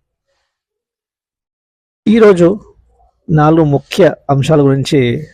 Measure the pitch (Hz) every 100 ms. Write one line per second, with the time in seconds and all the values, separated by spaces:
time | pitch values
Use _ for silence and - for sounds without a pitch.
0 | _ _ _ _ _ _ _ _ _ _
1 | _ _ _ _ _ _ _ _ _ _
2 | - 226 214 175 170 214 - _ _ _
3 | _ _ - 151 151 165 151 135 - -
4 | 156 - - 139 131 160 139 135 127 147
5 | 120 139 151